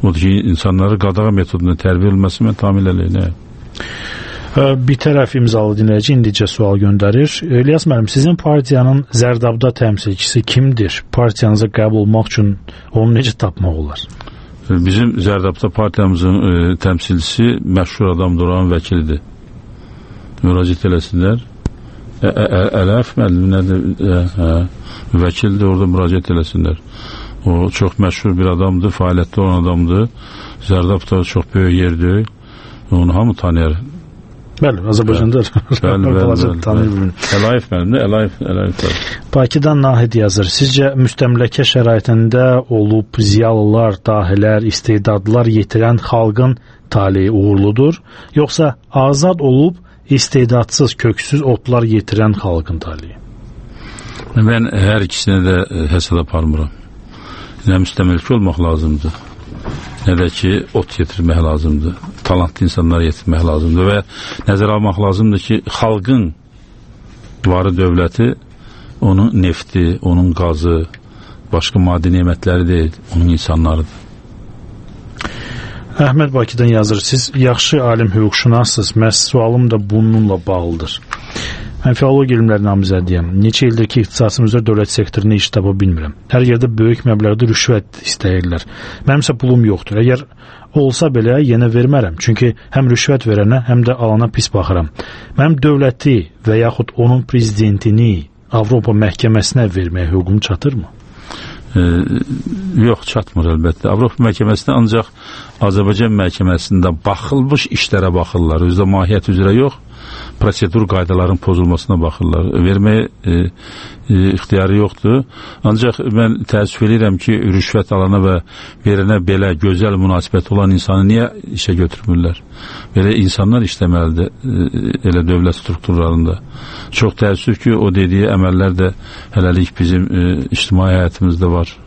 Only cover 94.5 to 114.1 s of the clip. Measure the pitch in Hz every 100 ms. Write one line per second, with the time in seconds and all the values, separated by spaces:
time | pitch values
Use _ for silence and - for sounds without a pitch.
94.5 | 101 82 90 78 - - - - - 143
95.5 | 151 147 143 139 123 147 123 80 - 113
96.5 | 110 117 - 117 - 120 127 120 127 113
97.5 | 104 110 101 113 107 117 92 73 _ -
98.5 | 113 107 123 107 104 107 85 117 110 98
99.5 | 131 110 90 90 90 85 92 90 104 -
100.5 | 95 143 131 80 - - - - - -
101.5 | - - - 87 85 - - - 131 -
102.5 | 202 190 170 117 113 - 117 101 - 82
103.5 | 80 82 80 101 98 120 - 117 95 104
104.5 | 104 - 135 113 113 110 - - - -
105.5 | - 101 98 101 104 117 107 92 - 90
106.5 | 85 - 98 90 80 - 98 - 139 131
107.5 | 143 - - - 101 92 87 85 90 82
108.5 | 78 87 87 98 95 92 104 - 92 98
109.5 | 110 135 - - - - - - - 107
110.5 | 95 98 98 101 95 87 92 90 92 -
111.5 | 90 87 87 - 92 82 - 85 80 90
112.5 | - 87 98 101 107 - - - 85 90
113.5 | - - - - - -